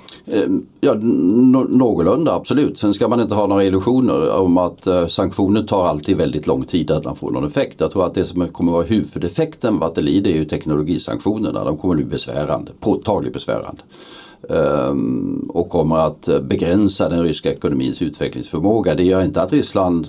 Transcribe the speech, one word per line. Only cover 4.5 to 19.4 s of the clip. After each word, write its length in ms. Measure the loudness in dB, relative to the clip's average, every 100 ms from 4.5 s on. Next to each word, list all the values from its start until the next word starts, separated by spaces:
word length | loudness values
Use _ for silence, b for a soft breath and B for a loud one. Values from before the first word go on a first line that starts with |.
| 4
att, 280 | 2 -2 0
eh, 200 | 2 2
sanktioner 560 | 0 -2 0 2 2
tar 240 | 2 0 2
alltid 300 | 0 -2 0
väldigt 300 | 0 -2 -2
lång 180 | -2
tid 260 | -2 -2 0
att 280 | -2 -2 -8
få 120 | -6
någon 160 | -4 -4
effekt. 340 | -2 -4 -2
Jag 100 | -4
tror 160 | 0 -2
att 80 |
det 100 | 0
som 240 | -4 -2 -4
kommer 240 | -2 0
vara 120 | 0
huvudeffekten 960 | 0 -2 -2 -6 -6 -2 -4 -2 -2 0
vad 160 | -2
det 60 | -2
lider 300 | 0 0 2
är 40 |
ju 100 | 0
teknologisanktionerna. 1200 | -2 -4 -2 -2 -2 -4 -4 -4 -2 -2 -2 -2
De 120 | -4 -2
kommer 180 | 0
bli 100 | 0
besvärande, 680 | -2 -4 -6 -6 -4 -4 -6 -6
påtagligt 520 | -2 0 0 -2 -2
besvärande. 500 | -8 -6 -6 -6 -14 -20 B B B B B -4
Ehm, 1000 | 0 0 0 0 -2 -2 -2 -4 -6 -4
och 140 | -4 -2
kommer 280 | 0 2 2
att, 320 | 0 -2 0
eh, 120 | 0
begränsa 680 | 0 -2 2 2 2 2 0
den 140 | 2
ryska 300 | 0 0 -4
ekonomins 500 | -2 -2 -2 -2 -4
utvecklingsförmåga. 920 | -6 -4 -6 -6 -8 -2 0 2 0
Det 100 | 2
gör 180 | 2 4
inte 200 | 2 0